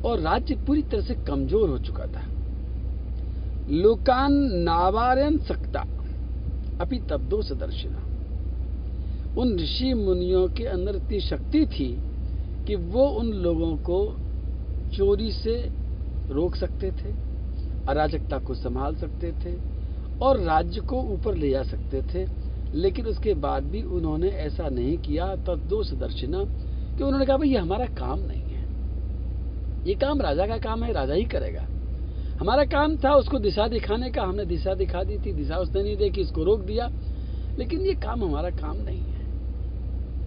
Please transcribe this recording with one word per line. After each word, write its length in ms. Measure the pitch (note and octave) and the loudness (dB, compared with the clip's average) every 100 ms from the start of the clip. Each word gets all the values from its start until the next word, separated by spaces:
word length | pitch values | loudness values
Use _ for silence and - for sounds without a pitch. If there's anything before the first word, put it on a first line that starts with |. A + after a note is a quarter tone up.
| A#3 | 0
और 140 | A3+ | 0
राज्य 360 | A3+ A3 - B3+ | 2 2 2 -2
पूरी 260 | - D4+ | 2 2
तरह 180 | - A3 | 2 -2
से 140 | - A#2+ | 0 -2
कमजोर 540 | - C#3 C3 G3 G3 | -2 0 2 4 4
हो 80 | B2 | 2
चुका 260 | - - G#2+ | -2 -4 -4
था। 200 | - - - - - - - - - - - - - - - - | -6 -4 -4 -4 -4 -4 -4 -4 -4 -4 -4 -4 -4 -4 -4 0
लोकान 600 | D3 G3+ A#3 - B3+ C#4 C#4+ C#4 | 6 6 6 4 6 6 6 6
नावारयन 840 | F3+ E3+ E3 F#3 G#3+ B3 B3+ D4 D#4 | 4 4 4 4 4 4 4 4 2
सक्ता 420 | - - - D#3 - - - - - - - - - - | 0 -2 -2 -4 -4 -4 -4 -6 -4 -4 -4 -4 -4 -4
अपि 160 | - B3+ - | -2 -2 -2
तब्दो 320 | D3 B2+ G#3 | -2 0 0
सदर्शिना, 560 | G3+ C#3 D#2 - - - - - - - - - - - - - - - - - | 0 -4 -4 -4 -4 -4 -4 -6 -4 -4 -4 -4 -4 -4 -4 -4 -4 -4 -2 0
उन 140 | B3 F#3 | 2 2
ऋषि 340 | D3+ - B3+ | 0 0 2
मुनियों 540 | A#3+ G3 F3+ F3+ F#3 F#3 | 2 2 2 4 4 2
के 160 | - A#3 | 0 -2
अंदर 300 | F#3 F#3+ G3 | 0 -2 -2
इतनी 240 | - G3+ | 0 0
शक्ति 440 | - D3 - D4+ - | 0 -2 2 2 2
थी 220 | - B2+ A#2+ - - - - - - - | 0 -2 -2 -4 -4 -4 -4 -4 -4 -2
कि 80 | G3+ | -2
वो 320 | E3+ A3+ C#4 | 0 4 4
उन 220 | A3+ A#3 | 4 0
लोगों 420 | G3+ F3 E3 E3 D3+ | 2 2 2 2 0
को 220 | - F3+ G#3 - - - - - - - - - | 0 0 0 -2 -4 -4 -4 -4 -4 -4 -2 2
चोरी 360 | G3 G#3 A3 | 4 4 0
से 240 | - A3 A#3+ - - - - - - - | -2 0 0 -2 -4 -4 -4 -4 -4 -2
रोक 260 | C3+ F3 - | 0 0 0
सकते 360 | - - F#3+ | -2 -2 -4
थे, 200 | F#3+ G3+ - - - - - - - - | -2 -4 -4 -4 -4 -4 -4 -4 -2 0
अराजकता 480 | D3+ D#3 D#3 - C#3 | 2 2 0 -2 -2
को 160 | - B2+ | -2 -4
संभाल 400 | B2 B2 C#3 D#3+ | -2 -2 -2 -4
सकते 360 | D#3+ - E3+ | -6 -4 -4
थे 240 | - F3 F3 - - - - - - | -4 -4 -4 -4 -4 -6 -6 -6 2
और 200 | C4 B3+ | 4 4
राज्य 420 | E3+ D#3 E3+ G3+ | 4 4 4 -2
को 200 | - C4 | -2 -2
ऊपर 320 | A3+ F#3 G#3+ F3+ | 0 0 0 2
ले 140 | D3 | 2
जा 140 | C3+ | 2
सकते 380 | B2+ - - C3+ | 0 -2 -2 -2
थे, 240 | B2 F3 F#3 - - - - | -2 -2 -2 -4 -4 -4 -2
लेकिन 320 | C#3+ F#3+ F#3+ A3+ | 2 2 2 -2
उसके 280 | - A3 | 0 2
बाद 300 | D#3+ C#3 C#3 | 2 2 0
भी 180 | C#3 G3+ | -2 -4
उन्होंने 480 | - F3+ D#3+ D#3 F3+ | -2 -2 0 2 0
ऐसा 380 | G3 D3+ D#3+ D#3 | 0 -2 -2 -2
नहीं 280 | B2 B2 D#3+ | 0 0 0
किया। 380 | D#3 D3+ F#3 F#3+ | 0 0 0 -2
तद्दोष 560 | F#3 E3 D#3 G#3 F3+ | -2 -2 0 0 0
दर्शिना, 520 | B2+ - - - F4+ G4+ - - - - - | -2 -2 -2 -2 -2 -2 -2 -4 -4 -4 0
कि 60 | |
उन्होंने 220 | C#4 C#4 C4+ | 0 4 4
कहा, 120 | C4+ | 6
"भाई, 120 | D4 | 6
ये 80 | B3 | 4
हमारा 280 | E3 G3+ B3 | 2 0 -2
काम 340 | - B2+ C3+ | -2 -2 -2
नहीं 240 | - - | -2 -2
है, 200 | - - - - - - - - - - - - - - E3+ | -4 -4 -4 -4 -4 -4 -4 -4 -4 -4 -4 -4 -4 -2 -2
ये 80 | G3 | 0
काम 260 | C#4 D4 | 2 2
राजा 260 | F3+ C#3+ G3+ | 2 2 0
का 100 | A3+ | 0
काम 260 | A3 A3+ | -2 -2
है, 100 | A#3 | -2
राजा 200 | F3+ C3 | 0 0
ही 120 | D#3+ - | 0 0
करेगा। 400 | - - - - - - - - - - - | -2 -2 -4 -4 -4 -4 -4 -4 -4 -4 -2
हमारा 240 | F#3+ C4 C#4+ | 2 4 4
काम 300 | D4 D4+ D#4+ | 4 4 4
था 160 | C4+ | 6
उसको 260 | C#4+ - C4 | 6 6 2
दिशा 280 | G#3 F#3 A3+ | 2 2 2
दिखाने 420 | A3+ - A3 B3+ | 0 0 -2 0
का, 140 | - | -2
हमने 220 | F#3+ F#3 F#3 | 0 -2 -2
दिशा 280 | E3+ F#3 | 0 0
दिखा 300 | F#3+ F#3 F3+ | 0 0 0
दी 140 | F#3+ G3+ | -2 -2
थी, 140 | G3+ | -2
दिशा 240 | D#3 C#3 E3 | -2 -2 0
उसने 260 | F3 F#3+ | 0 0
नहीं 140 | G3+ G#3 | 0 2
देखी, 240 | G#3 F#3+ | 2 2
इसको 220 | F3 E3 | -2 0
रोक 160 | E3 A3 | 2 2
दिया, 280 | F#3 A3 A#3+ - - - - - - - | 2 -2 -2 -4 -4 -4 -4 -4 -4 -4
लेकिन 220 | - F4 | -2 0
ये 140 | F#4+ | 0
काम 300 | - G#3 A#3+ | 0 -2 0
हमारा 260 | F#3+ D3 F3 | 0 0 0
काम 280 | - - - | -2 -4 -4
नहीं 240 | - - | -2 -2
है।" 160 | - - - - - - - - - - - - | -2 -4 -4 -4 -4 -4 -4 -4 -4 -4 -4 -4